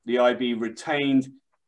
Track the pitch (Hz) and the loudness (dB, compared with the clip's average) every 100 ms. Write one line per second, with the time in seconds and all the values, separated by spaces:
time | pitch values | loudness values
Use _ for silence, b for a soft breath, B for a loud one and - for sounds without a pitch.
0 | 117 123 123 120 123 113 113 - - 147 | -2 2 4 2 -2 -2 -6 -8 -6 -2
1 | 139 135 131 - _ _ | 2 0 0 -10 _ _